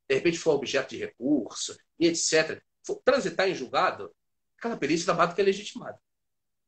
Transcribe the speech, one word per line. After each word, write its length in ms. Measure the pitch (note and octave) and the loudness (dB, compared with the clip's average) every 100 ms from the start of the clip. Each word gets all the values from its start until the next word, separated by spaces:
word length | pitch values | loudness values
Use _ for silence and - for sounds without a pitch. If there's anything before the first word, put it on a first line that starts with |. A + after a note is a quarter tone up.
| - | 0
de 80 | C3+ | 2
repente 220 | F3 E3+ | 2 0
for 160 | - | 2
objeto 360 | C#3+ A2+ B2 - | 2 2 -2 -2
de 80 | A2+ | -6
recurso, 760 | - - B2 D3 G2 - - - _ - | -8 -4 0 2 0 -8 -10 -12 _ 0
e 80 | E3 | 0
et 80 | E3 | 2
cetera, 460 | - D#3 D#3 - _ _ | 2 2 2 -4 _ _
for 180 | - - | -10 -2
transitar 440 | - C4+ F#3 - F#3+ | 2 2 2 0 0
em 80 | D#3+ | 0
julgado, 560 | B2 C#3 F3 - F#2 _ _ _ _ - | -2 0 0 -2 -12 _ _ _ _ -10
aquela 200 | A#3 A3+ | -8 -4
perícia 280 | C#3 E3+ E3+ | 0 0 0
tá 60 | |
mais 160 | D#3+ F3 | 2 2
do 60 | E3+ | 2
que 60 | |
legitimada, 560 | G3 G3 G#3 B3 C#3 G#2 _ _ _ _ _ _ | 2 0 -4 -12 -14 -16 _ _ _ _ _ _